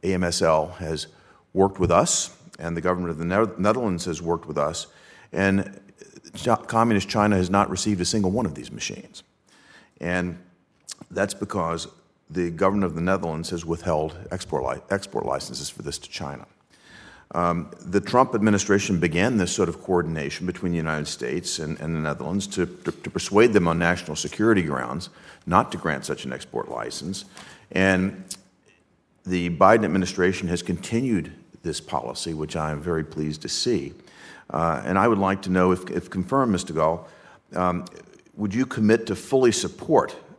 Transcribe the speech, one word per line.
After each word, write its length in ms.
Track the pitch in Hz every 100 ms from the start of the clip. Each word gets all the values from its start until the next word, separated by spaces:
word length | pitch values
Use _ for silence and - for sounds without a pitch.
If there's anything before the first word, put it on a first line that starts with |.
A 100 | 90
M 80 | 92
S 200 | 87 85
L 260 | 82 78 92 92
has 300 | 80 78 - - _ _ _
worked 280 | 92 95 95
with 100 | 87
us, 460 | 85 160 - - - - -
and 160 | 82 85
the 40 |
government 300 | 90 90 87
of 80 | 78
the 60 |
Ne-, 300 | 85 95 113 90
Netherlands 460 | 98 123 117 85
has 180 | 87 78
worked 240 | 82 85 82
with 120 | 73
us, 280 | 73 82 - - - - -
and 480 | - 98 98 - - - _ - - -
Ch-, 340 | - 117 113 -
Communist 400 | 113 117 104 95
China 260 | 110 104
has 160 | 98 90
not 180 | 98 -
received 320 | 92 107 98
a 40 |
single 260 | 90 110 95
one 160 | 104 104
of 80 |
these 160 | 69 60
machines. 540 | 58 - - - - _ _ _ _ _ - _ _
And 380 | 85 90 90 82 - _ _ _ - - -
that's 240 | 90 101
because 540 | - 98 101 82 82 - - _ _ _
the 220 | 80 87
government 340 | 82 95 101
of 100 | 92
the 60 | 82
Netherlands 500 | 87 95 85 78 85
has 140 | 87
withheld 500 | 82 82 92 78 78 85 101
export 320 | 95 - 73
li-, 200 | 65 67 -
export 380 | 98 - - -
licenses 420 | 67 - 62 71
for 140 | -
this 160 | 71 -
to 100 | -
China. 380 | - 73 67 - _ _ _ - - - - _
Um, 380 | - 87 87 78 -
the 200 | - 98
Trump 340 | - 123 127
administration 640 | 113 107 101 - 101 - 90
began 380 | 85 80 117 117
this 180 | 87
sort 140 | - 87
of 140 | 80
coordination 640 | - 90 82 78 71 - 90
between 260 | 85 92
the 40 | 85
United 300 | 80 78 76
States 540 | - 62 80 - -
and, 180 | 78 -
and 140 | 80
the 60 | 80
Netherlands 480 | 78 73 76 98 98
to, 180 | - 87
to, 240 | - -
to 200 | - -
persuade 420 | 92 - 101 120
them 160 | 101 87
on 100 | 82
national 380 | 85 87 - 78
security 460 | - - 107 104
grounds 480 | 80 65 60 71 - - - - -
not 240 | 90 123
to 80 | 175
grant 260 | 85 69
such 200 | - -
an 80 | 67
export 360 | 65 - 60 -
license. 560 | 60 58 - 76 95 - - - - _
And 540 | - 95 92 95 - - - _ _ _ _ _ _ _ _
the 260 | 95 92 87
Biden 340 | 82 95 113
administration 640 | 98 92 90 - 90 92 90
has 120 | 87
continued 720 | - 85 - 117 131 101 76 - - -
this 180 | 85 76
policy, 540 | - 67 60 65 85
which 220 | 78 76 85
I 160 | 78
am 80 | 76
very 240 | 82 80
pleased 380 | 76 78 76 76
to 60 | -
see. 460 | - 123 107 69 - - - - - _
Uh, 340 | 69 190 62
and 140 | 52 95
I 80 | 113
would 120 | 104
like 240 | 95 98
to 80 | 95
know, 200 | 92 92
if, 180 | 92 -
if 220 | 87 -
confirmed, 400 | 95 87 135 127
Mister 220 | 90 -
Gall, 340 | 80 78 85 - - - - _
um, 300 | - 90 87 - - - - _
would 180 | - 104
you 140 | 107 131
commit 400 | - 107 113 -
to 80 |
fully 380 | 95 - 135 127
support 640 | 104 87 - - 143 - - -